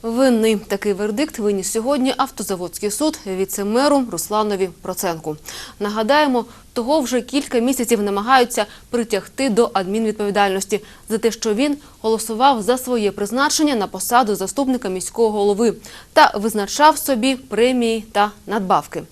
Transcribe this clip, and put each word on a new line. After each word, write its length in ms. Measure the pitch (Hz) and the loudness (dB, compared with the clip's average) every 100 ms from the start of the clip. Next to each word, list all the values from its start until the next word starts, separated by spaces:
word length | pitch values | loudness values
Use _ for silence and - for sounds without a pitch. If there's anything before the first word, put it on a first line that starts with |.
Винний. 540 | 233 233 269 233 220 214 | -4 2 4 4 4 2
Такий 380 | 220 196 208 | -2 -4 -2
вердикт 460 | 190 208 214 311 - | -2 -2 -2 -4 -2
виніс 320 | 208 196 190 | -2 -2 -2
сьогодні 420 | 226 226 285 262 - | -4 0 0 0 0
автозаводський 760 | 269 - 208 185 175 - 208 | -4 -4 -6 -6 -6 -6 -6
суд 280 | 202 302 302 - | 0 -2 -2 -8
віце-меру 760 | 185 190 - 202 226 285 285 247 | -4 -4 -4 -2 2 4 2 0
Русланові 580 | 175 - 214 214 202 190 - | -6 -2 0 0 0 -2 -4
Проценку. 560 | 190 185 185 165 156 151 - - - - | -10 -4 -4 -4 -6 -10 -12 -16 -16 -6
Нагадаємо, 680 | 208 208 220 285 302 247 220 - - | -6 -2 2 4 4 0 -2 -14 -10
того 280 | - 233 311 | -6 0 0
вже 200 | 247 254 | 0 -2
кілька 380 | 240 277 277 247 | -2 -4 -2 -2
місяців 420 | 240 269 233 233 | 0 -2 0 0
намагаються 640 | 202 196 214 262 247 - 208 - - | 0 -2 2 4 4 0 -4 -8 -6
притягти 600 | 240 233 202 - - 262 | -4 -2 -4 -4 -4 0
до 200 | 214 233 | 2 2
адмінвідповідальності 1040 | 190 185 214 220 214 208 202 202 190 190 208 - - - | 0 -2 -2 -2 -2 -2 2 2 0 -2 -6 -6 -20 -6
за 80 | 214 | -2
те, 140 | 226 | -2
що 220 | 214 226 | -2 -2
він 240 | 208 294 285 - - | 0 0 -2 -8 -6
голосував 600 | 226 220 220 220 269 247 | -2 -2 -2 2 4 4
за 160 | 190 254 | 0 -2
своє 340 | 254 247 202 | 0 0 0
призначення 640 | 196 202 240 294 - 302 247 | -2 -4 0 0 2 2 0
на 120 | 190 | -2
посаду 480 | 190 - 240 233 196 | -6 2 2 2 0
заступника 540 | 190 - 269 254 214 | -4 -2 0 0 -2
міського 420 | 185 180 - 226 | -6 -8 0 0
голови 420 | 208 202 202 233 - - - - | 2 0 2 2 0 -10 -20 -2
та 180 | - 294 214 | 4 4 4
визначав 640 | 214 208 196 - 302 302 | -2 -2 -4 4 4 4
собі 380 | - 254 254 254 | 0 0 0 -2
премії 680 | - 208 240 254 233 226 214 | -4 0 2 2 0 -2 -2
та 200 | 202 208 208 - | 0 0 -2 -6
надбавки. 560 | 214 185 175 - 170 156 | -4 2 0 0 -12 -12